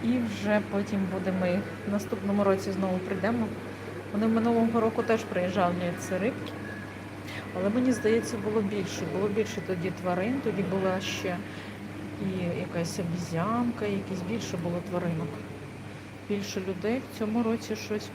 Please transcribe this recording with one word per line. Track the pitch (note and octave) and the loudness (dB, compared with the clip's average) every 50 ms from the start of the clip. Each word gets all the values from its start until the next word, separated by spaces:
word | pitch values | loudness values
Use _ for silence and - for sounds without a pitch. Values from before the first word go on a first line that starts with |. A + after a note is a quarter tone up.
| - A3+ | 4 4
І | A#3+ B3+ | 2 4
вже | A#3 A3 G3+ G3 G3 G3+ G#3 G#3 G3+ G3+ | 2 0 -2 -2 2 4 4 4 2 2
потім | G3+ G3 G3+ G3+ G#3+ G3 F#3+ F3+ F3+ | 0 -2 0 0 0 0 0 0 0
будемо | F#3+ F3+ F#3+ F#3 F#3 F#3 | 0 0 0 2 2 2
їх, | F3+ F3 G3 G3 - - - - - | 2 2 2 0 -2 -8 -6 -4 -2
в | |
наступному | G3+ G#3 G3+ - - G3 F#3+ G3+ G3+ G#3 G3+ | 0 0 0 -2 -4 -2 0 2 4 6 6
році | G3 F#3+ F#3+ - G3 | 6 6 4 4 -2
знову | F#3+ F#3 F#3+ F#3+ F#3 F#3 | 0 0 2 2 2 0
прийдемо. | F#3 - G3 F#3 F3 G#3 A#3+ A#3+ A3 G3+ - - - - - - - - - - - - | 0 0 -2 0 2 2 2 2 0 -2 -2 -6 -6 -8 -8 -8 -8 -8 -8 -8 -8 -4
Вони | - G3+ A3 A3+ | -2 2 4 4
минулого | A3+ A3+ A3+ A#3 A#3 A#3 A3+ A3+ A3+ A#3 | 4 4 4 6 6 6 6 6 6 4
року | A3 A3+ A3 - A3+ | 4 4 2 2 4
теж | A3+ A3+ A3 - | 4 4 2 2
приїжджали, | - G#3 F#3 F3+ F#3 F#3 G#3 F#3 F3 F3 | 0 0 0 2 2 4 4 4 4 4
ні, | F3 F3+ F3 E3+ - | 2 0 -2 -2 -2
це | - - F#3+ F#3 | -2 -2 0 2
рибки. | F#3+ A#3 - - - - - - - - - - - - - - - - - - - - - - - - - | 2 0 0 -2 -6 -8 -8 -8 -8 -8 -8 -8 -8 -10 -10 -10 -10 -10 -10 -10 -10 -8 -8 -8 -8 -6 -2
Але | F#3 F#3 G3+ | 0 2 2
мені | G#3+ B3 B3+ C4 | 4 4 4 4
здається, | B3 G3+ - G#3+ A3+ A#3 A3 - - G#3+ | 4 4 4 4 4 4 4 0 -2 -2
було | G3+ G#3+ G#3+ A3+ | -2 0 2 2
більше. | G#3 G3 G#3 G3+ F#3 - - - F#3 E3 D#3+ | 2 2 0 0 -2 -2 -2 -4 -4 -2 0
Було | F3+ G3 G#3 | 0 0 2
більше | G3+ G#3+ G#3+ G3+ - - - - | 2 2 0 0 -2 -6 -2 -2
тоді | F#3+ F3 E3 F#3 E3+ - | -2 -2 0 -2 -4 -2
тварин, | F3+ F3+ F3 F3 F#3 A3+ B3+ C#4+ - | 0 0 2 2 2 0 0 0 0
тоді | A#3 G3 F#3+ | 0 0 0
була | G3 F3+ F#3 G3 F#3+ F#3+ F#3 F#3+ | 0 0 0 2 2 2 2 2
ще | G3 - - - - F#3+ F3+ F3 - - - - - - - - - - - - - - - - | 0 -2 -4 -2 -2 -2 -2 -2 -4 -8 -10 -10 -10 -10 -10 -10 -10 -10 -10 -8 -8 -8 -6 -4
і | G#3 F#3+ F#3 F#3 F3+ E3+ E3+ - | -2 -2 -2 0 0 0 0 -2
якась | F3+ F3 - F3 E3+ E3 - - | -4 -2 -2 -2 -2 0 -2 -2
обізянка, | F#3 E3+ E3 F3 F3 - E3 D#3+ E3+ G#3 A3+ A#3+ A#3+ A#3+ A3+ - G#3 | -2 -2 -2 -2 -2 -2 0 0 2 2 2 2 2 0 0 0 -2
якесь | G#3 G3+ F#3+ - - F#3+ F3+ F3 F3 | 0 0 -2 -2 -4 -4 -4 -2 -2
більше | A3 A3+ G3 - - F3+ | -2 -2 -2 -4 -4 -2
було | E3+ F3 E3+ F3 F3 - | -2 -2 -2 -2 -4 -2
тваринок. | F3+ F3+ F3 E3+ E3 D#3+ D#3 D3 C#3+ - - - - - - - - - - - - - - - - - - - | -2 0 0 0 0 -2 -2 -4 -6 -8 -10 -10 -10 -10 -10 -12 -12 -12 -12 -12 -12 -12 -14 -14 -14 -14 -4 -2
Більше | G#3 G3+ G3 - - G3+ | -2 -2 -2 -2 -4 -4
людей. | F#3 F#3 F#3+ F3 F3 G#3+ A#3 C4+ C4+ - - | -2 -2 -4 -2 0 0 0 0 -2 -6 -6
В | - | -4
цьому | A3 G#3+ A3 A#3+ A#3 | -2 0 2 2 2
році | A3 A3+ A3+ - - A3 | 2 2 0 0 -4 -4
щось | G#3+ - - G#3+ G#3 G#3 - - | -4 -4 -4 -4 -4 -4 -4 -6